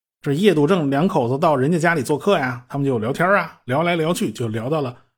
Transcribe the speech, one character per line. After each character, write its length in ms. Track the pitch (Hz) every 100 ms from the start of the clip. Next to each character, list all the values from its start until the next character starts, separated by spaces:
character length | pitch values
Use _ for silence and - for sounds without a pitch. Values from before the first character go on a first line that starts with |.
| _ _
这 100 | 147
叶 220 | 143 208
笃 140 | 151 147
正 220 | 185 143
两 160 | 139 185
口 220 | 156 120
子 100 | 135
到 160 | 170 139
人 140 | 135
家 80 | 175
家 180 | 170 165
里 60 |
做 160 | 117 143
客 200 | 202 185
呀， 280 | 127 123 -
他 80 | 143
们 80 | 139
就 120 | 120
聊 120 | 107
天 160 | - 180
啊， 320 | 202 165 - -
聊 180 | 135
来 140 | 170 175
聊 160 | 156
去 180 | 175 180
就 180 | - 117
聊 200 | 110 120
到 120 | 156
了 160 | 131 - _